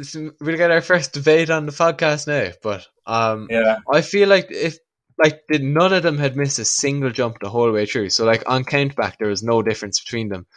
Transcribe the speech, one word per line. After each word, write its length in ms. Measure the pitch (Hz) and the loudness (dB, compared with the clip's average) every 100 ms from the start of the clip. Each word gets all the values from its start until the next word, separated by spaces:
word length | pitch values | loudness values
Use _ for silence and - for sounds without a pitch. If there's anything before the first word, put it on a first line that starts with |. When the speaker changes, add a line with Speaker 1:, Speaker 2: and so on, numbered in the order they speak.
| 143 156 156 - | -14 -12 -12 -8
Speaker 1:
we'll 180 | 147 165 | -4 0
get 140 | 170 | 2
our 100 | 165 | 2
first 320 | 165 180 143 | 2 0 0
debate 360 | 143 147 160 160 | 0 4 4 4
on 160 | 160 147 | -2 -2
the 60 | |
podcast 560 | 143 165 165 160 147 147 | 0 0 2 0 -2 -2
now, 240 | 147 95 - | -2 -2 -6
but, 240 | 110 98 - _ - | -6 -6 -10 _ -4
um, 420 | 113 113 110 107 | 0 0 -2 -2
Speaker 2:
Yeah. 280 | 113 113 110 - | 2 2 0 0
Speaker 1:
I 100 | 151 | 0
feel 280 | 160 202 196 | 2 2 4
like 220 | 196 185 | 4 2
if, 260 | 82 160 - _ _ _ - | -4 -6 -6 _ _ _ 0
like, 200 | 160 151 - | 2 2 -2
did, 140 | 151 | -2
none 280 | 135 151 185 | 0 2 4
of 120 | 185 | 4
them 140 | 165 147 | 2 0
had 200 | 143 127 | -2 -2
missed 220 | 139 - | -4 -4
a 60 | 107 | -4
single 440 | - 139 143 135 | -2 -2 -2 -2
jump 260 | 117 120 110 | -2 -4 -4
the 80 | 98 | -4
whole 220 | 120 117 | 0 2
way 140 | 107 104 | 2 0
through. 220 | 120 95 | -2 -2
So, 140 | - 113 | 0 2
like, 180 | 110 - | 2 0
on 180 | 127 | -2
count 320 | 127 143 139 139 | 0 0 0 -2
back, 220 | 101 - | -4 -2
there 100 | 107 | -4
was 120 | 98 | -2
no 200 | 113 117 | 0 0
difference 360 | 110 110 104 - | 0 -4 -8 -12
between 280 | - 117 107 | -8 -6 -6
them. 160 | 95 90 | -8 -12